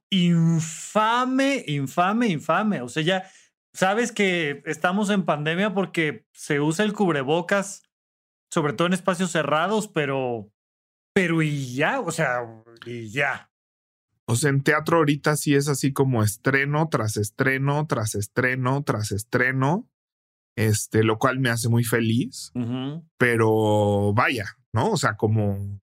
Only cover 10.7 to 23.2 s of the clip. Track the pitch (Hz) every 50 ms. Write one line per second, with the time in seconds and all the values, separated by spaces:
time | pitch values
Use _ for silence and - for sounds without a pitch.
10.7 | _ _ _ _ _ _ _ _ - 196 180 165 165 160 156 151 147 139 135 123
11.7 | 123 135 151 190 254 277 208 170 - 165 156 131 123 123 120 117 110 110 113 117
12.7 | 117 117 - 117 120 117 113 107 104 139 143 135 127 - - _ _ _ _ _
13.7 | _ _ _ _ _ _ _ _ _ _ - - 117 123 151 143 139 139 139 156
14.7 | 151 156 151 160 170 165 156 147 156 139 - 151 151 147 - 156 143 139 143 151
15.7 | 139 - - 139 135 - 139 131 127 113 107 104 - - - 139 135 135 139 143
16.7 | 147 151 165 160 - 131 110 110 - 107 104 - _ - 131 135 131 131 139 143
17.7 | 143 151 151 147 143 117 107 110 - 101 101 - - 123 123 127 127 131 127 127
18.7 | 135 143 143 - 120 107 107 - 104 101 - - - 123 123 131 131 135 135 139
19.7 | 170 220 262 _ _ _ _ _ _ _ _ _ _ _ _ _ - 117 110 110
20.7 | 104 - - - - 110 110 110 110 110 - 131 127 131 135 120 117 113 117 117
21.7 | 117 120 120 117 123 117 117 113 113 123 190 262 - - - - - 123 120 117
22.7 | 123 127 131 143 147 165 - _ _ -